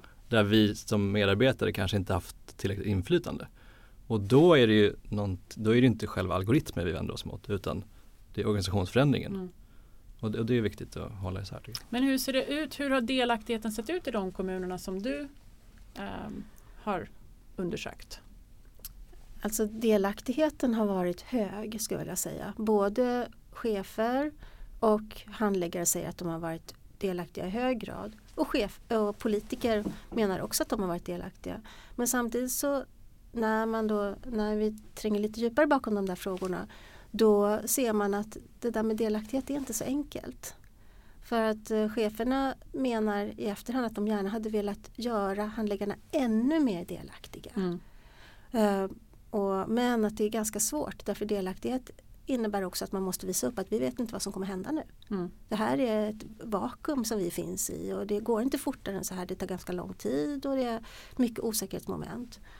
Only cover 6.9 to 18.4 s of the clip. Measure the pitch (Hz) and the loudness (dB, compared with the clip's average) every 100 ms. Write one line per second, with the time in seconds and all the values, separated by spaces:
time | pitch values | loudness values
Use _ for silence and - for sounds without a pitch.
6.9 | 85 87 - - - - 101 90 92 - | -2 -4 -6 -8 -8 -4 -4 -2 -4 -6
7.9 | - - - - - 107 104 92 101 92 | -16 -20 -20 -8 -2 0 2 2 0 2
8.9 | 120 143 123 - 196 180 - - - - | 4 6 4 0 -6 -8 -12 -20 -20 -20
9.9 | - - - 110 110 113 123 104 - - | -20 -20 -6 -4 -2 2 2 2 -2 -8
10.9 | - - 98 95 95 98 - - 110 - | -8 -10 -6 -6 -4 -6 -10 -10 -12 -4
11.9 | 240 269 262 269 262 - 285 294 - 285 | 0 2 2 0 0 0 -2 -4 -4 0
12.9 | 269 233 262 240 226 214 226 226 220 226 | 2 2 2 2 0 -2 -4 -2 -4 -2
13.9 | 359 277 220 185 185 190 185 180 185 - | -4 -2 -2 -2 -4 -4 -4 -4 -6 -6
14.9 | 190 226 285 285 - - - - - - | -4 -4 -4 -8 -14 -20 -20 -20 -20 -16
15.9 | - 196 190 - 208 208 - - - - | -10 -8 -8 -8 -10 -12 -18 -20 -8 -4
16.9 | 185 - - - - - - 180 170 - | -4 -4 -12 -20 -20 -12 -6 -4 -4 -8
17.9 | - - - - - | -12 -14 -16 -16 -20